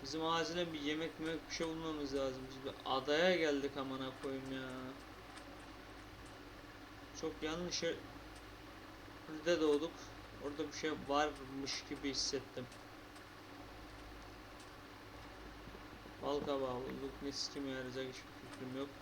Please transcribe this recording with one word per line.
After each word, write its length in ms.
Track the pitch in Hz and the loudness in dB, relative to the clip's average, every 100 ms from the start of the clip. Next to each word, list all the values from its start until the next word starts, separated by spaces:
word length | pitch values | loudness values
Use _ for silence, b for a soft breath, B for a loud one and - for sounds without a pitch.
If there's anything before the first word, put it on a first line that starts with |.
Bizim 220 | 139 156 160 | -2 2 6
acilen 480 | 165 156 170 170 | 6 6 4 2
bir 80 | 156 | 2
yemek 380 | 143 156 160 - | 2 2 0 0
memek 300 | 160 160 - | 0 0 -2
bir 60 | - | 0
şey 120 | 165 | 2
bulmamız 480 | 160 160 151 139 139 | 2 0 0 2 4
lazım. 260 | 135 131 131 | 2 2 -4
Biz 160 | - 135 | -4 -6
bir 140 | - - | -4 4
adaya 500 | 131 135 151 180 180 | 4 8 8 10 10
geldik 420 | 160 143 139 143 | 8 6 4 0
amına 320 | 135 131 131 127 | 0 0 -2 -2
koyayım 320 | 139 135 135 | -2 -2 -2
ya. 160 | 131 131 131 131 139 - - - - - - - - - - - - - - - - - - - - - - | -2 -2 -4 -6 -8 -10 -12 -12 -12 -10 -12 -12 -12 -12 -12 -12 -12 -12 -12 -12 -14 -14 -14 -12 -12 -10 -2
Çok 100 | 160 151 | -2 0
yanlış 420 | 156 165 180 - | 0 2 2 4
yerde 1800 | 165 156 - - - - - - - - - - - - - 156 156 170 | 2 2 -4 -10 -10 -12 -12 -12 -12 -12 -12 -12 -12 -12 -8 0 6 8
doğduk. 300 | 156 147 165 B B B - - | 10 8 6 B B B -10 -6
Orada 280 | 139 147 156 | -4 -2 -2
bir 60 | - | 0
şey 140 | 156 143 127 | 0 0 4
varmış 760 | 143 151 143 131 135 139 - - | 6 6 2 -6 -4 0 -2 -2
gibi 200 | 143 143 | -2 0
hissettim. 560 | 131 - 139 - - 123 - - - - - - - - - - - - - - - - - - - - - - - - - - - - - - - - - - - | 2 2 2 -2 -6 -8 -10 -12 -12 -12 -12 -12 -14 -12 -12 -12 -12 -12 -10 -10 -10 -12 -12 -12 -14 -14 -14 -14 -14 -12 -12 -12 -12 -12 -12 -12 -12 -12 -12 -12 -2
Bal 160 | 135 143 | 2 2
kabağı 360 | 147 139 131 123 | 4 2 2 2
bulduk. 360 | 131 127 135 - | -2 -2 -4 -4
Ne 100 | 143 | -4
sikime 380 | 139 - 143 135 | -2 -2 -2 -2
yarayacak 340 | 131 127 127 | -2 -2 -2
hiçbir 480 | 131 127 - - - | -2 -4 -10 -12 -10
fikrim 260 | - 131 131 | -6 -4 -4
yok. 120 | 143 - | -4 -6